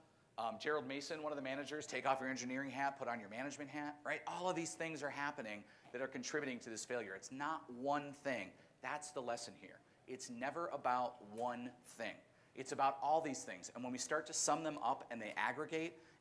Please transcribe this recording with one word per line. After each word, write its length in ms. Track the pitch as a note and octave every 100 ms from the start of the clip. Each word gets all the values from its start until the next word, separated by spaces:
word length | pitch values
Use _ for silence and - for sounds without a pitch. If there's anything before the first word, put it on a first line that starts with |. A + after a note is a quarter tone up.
| - - - -
Um, 200 | A2+ A2
Gerald 280 | D3+ D3+ C3
Mason, 340 | C#3 C#3+ D#3
one 80 | D3+
of 60 | C#3+
the 60 |
managers, 440 | C3 C3+ C#3+ D3+ -
"Take 200 | C3 C3+
off 140 | C3
your 100 | C3
engineering 400 | C3 B2 C3 C#3
hat, 280 | B2+ C#3 C3+
put 100 | A#2+
on 120 | A#2+
your 80 | G2+
management 400 | A2 C#3 C#3 C#3+
hat," 280 | D3 D3 D3
right? 160 | - D3+ -
All 220 | E3+ F3+
of 80 | E3+
these 180 | E3
things 280 | - E3 D3+
are 80 | C#3+
happening 540 | C3 C#3+ C#3+ A2 G#2 G2+ - -
that 80 | B2
are 80 | C3
contributing 500 | C3+ B2 D3+ C#3 A#2+
to 100 | A#2+
this 140 | A2
failure. 300 | - B2 G#2 F#2+
It's 160 | -
not 300 | C3 D3 D#3+ -
one 440 | B2 C#3 C#3+ C#3+ C3
thing. 260 | C#3 A#2+ F2+ - - -
That's 300 | C3 D3 -
the 100 | C#3+
lesson 340 | B2 A#2+ - F#2
here. 200 | F#2 - - - -
It's 240 | B2+ -
never 380 | A#2+ C3 D3+ F3
about 440 | C#3 C3 B2 B2 - G#2
one 380 | G#2+ B2 A#2+ B2 - - -
thing. 180 | G#2+ - - - - -
It's 160 | C3
about 260 | C3+ C3+ C3+
all 200 | C#3 D#3+
these 220 | D#3 B2+
things. 280 | - F2+ -
And 100 | A#2
when 80 | B2
we 60 | B2
start 280 | - D#3 D#3
to 60 |
sum 320 | D#3 - D3+
them 140 | D#3+ D3+
up 200 | A#2+ C3+ -
and 100 | A#2
they 100 | G#2+ -
aggregate, 580 | A2 B2+ D3+ D#3+ E3 E3+ - -